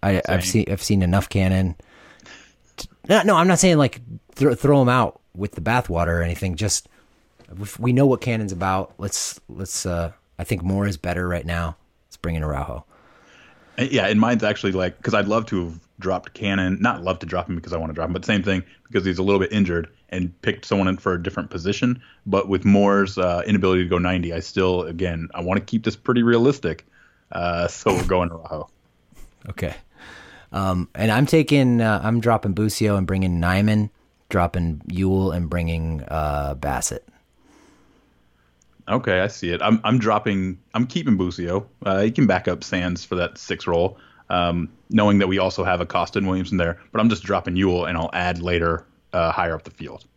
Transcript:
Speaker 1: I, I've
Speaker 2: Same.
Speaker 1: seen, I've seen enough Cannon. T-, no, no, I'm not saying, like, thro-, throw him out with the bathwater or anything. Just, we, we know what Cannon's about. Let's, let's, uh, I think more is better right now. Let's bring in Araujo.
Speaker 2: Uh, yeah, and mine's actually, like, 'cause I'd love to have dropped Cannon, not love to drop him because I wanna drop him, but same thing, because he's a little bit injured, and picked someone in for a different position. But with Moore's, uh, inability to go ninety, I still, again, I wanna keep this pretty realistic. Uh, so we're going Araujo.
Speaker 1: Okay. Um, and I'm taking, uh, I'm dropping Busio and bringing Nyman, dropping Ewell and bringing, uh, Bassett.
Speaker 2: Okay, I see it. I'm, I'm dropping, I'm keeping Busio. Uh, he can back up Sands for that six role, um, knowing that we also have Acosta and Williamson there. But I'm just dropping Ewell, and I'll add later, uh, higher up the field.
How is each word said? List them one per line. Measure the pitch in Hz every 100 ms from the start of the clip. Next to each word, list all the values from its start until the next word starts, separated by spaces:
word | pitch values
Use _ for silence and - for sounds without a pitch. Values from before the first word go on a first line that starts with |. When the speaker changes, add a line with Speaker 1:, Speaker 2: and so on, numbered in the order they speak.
Speaker 1:
I, | 98 95 -
I've | 92
Speaker 2:
Same. | 90 107
Speaker 1:
seen, | -
I've | 98
seen | - 101
enough | 90 95 -
Cannon. | 98 92 95 92 85 - - - - - - - _ _ -
T-, | - _ -
no, | 208
no, | 196 185
I'm | 175
not | 175
saying, | 190 160
like, | 135 - - 107 _
thro-, | - 139
throw | 120 - 139
him | 123
out | 127 113 - _
with | 90 101
the | -
bathwater | 82 120 - 85 85 85
or |
anything. | 85 85 98
Just, | 82 104 - - _ _ _ _ _ - 87
we, | 101 -
we | 120
know | 123 139
what | 123
Cannon's | - 113 104
about. | 92 95 95 95 _
Let's, | 98 - - - _
let's, | - 92 - 95
uh, | 85 85 - _ _
I |
think | 87 104
more | 90 98 101
is | 85
better | 90 87 90
right | 87 82
now. | 85 85 80 _ _ _
Let's | -
bring | - 82
in |
Araujo. | 78 69 - 62 - _ _ _ _ - - _ _ -
Speaker 2:
Uh, | 135
yeah, | 139 98
and | 107
mine's | 113 120
actually, | 107 107 101
like, | 92 90 -
'cause | -
I'd | 113 101
love | 110 107
to | 98
have | 85 82 _ _
dropped | 92 90 -
Cannon, | - 104 98 92 95
not | 110 95
love | 87 92
to | 85
drop | 90 87
him | 87
because | 80
I | 82
wanna | 80
drop | 76 80
him, |
but | 87
same | - 104
thing, | 92 95 - _ _
because | 104
he's | 95 87
a |
little | 95 101
bit | 117
injured, | 107 95 85 82 _ _
and | 92 87 87
picked | - 104 -
someone | 101 95
in | 92
for | -
a | 90
different | 85 - 82
position. | 92 85 104 123 120 - _ -
But | 98 -
with | 95
Moore's, | 101 101 101 101 95 98
uh, | 90 87 95
inability | 104 92 92
to | 90
go | 90
ninety, | 87 92 85
I | 82
still, | - - 92 90
again, | 82 82 90 82 82
I | -
wanna | 87 98
keep | 98 113
this | 110 110
pretty | - 123
realistic. | 117 117 123 143 85 78 _ _ _ _ _
Uh, | - 87 85 87
so | - 113
we're | 92 90
going | 92 87
Araujo. | 82 80 78 - _ _ _ _ - - _ -
Speaker 1:
Okay. | - 87 - - _ - - - - -
Um, | - 98 90 85
and | - 110
I'm | 107 139
taking, | 165 151 143 127 120
uh, | 113 104
I'm | 107 117
dropping | 117 110 101
Busio | 92 107 - 107 101
and | 92
bringing | 95 92 87
Nyman, | 85 92 107 107 104 _ _ _ _
dropping | 98 87 92 85 76 -
Ewell | 90 95 95 95
and | 85 85
bringing, | 87 82 82 80 80 -
uh, | 80 76 73 71
Bassett. | 69 69 - - - - _ _ _ _ _ _ _ _ _ _ _ _ _ _ _ _ _ -
Speaker 2:
Okay, | 110 127 92
I | 98
see | - 87
it. | 85
I'm, | 98 113
I'm | 110 123
dropping, | 107 104 110 98 95 92 _
I'm | 110 123
keeping | 185 151 101
Busio. | 90 87 87 92 101 _
Uh, | 101 95
he | 107
can | 117 117
back | 90 90
up | 87
Sands | - 92 90 90
for | - 90
that | 87 -
six | - 87 -
role, | 85 90 104 - _ _
um, | 90 87 87 80 - _
knowing | 110 104 101
that | 98
we | 95
also | 92 -
have | 92 90
Acosta | 87 92 87 -
and | 98
Williamson | 92 92 95
there. | 85 87 -
But | 110
I'm | 110
just | 104
dropping | - 98 90 90
Ewell, | 95 90 82
and | 87
I'll | 82
add | 87 90 87
later, | 87 87 85 80 - _ _
uh, | 82 82
higher | - 85 78
up |
the | -
field. | - 73 65 -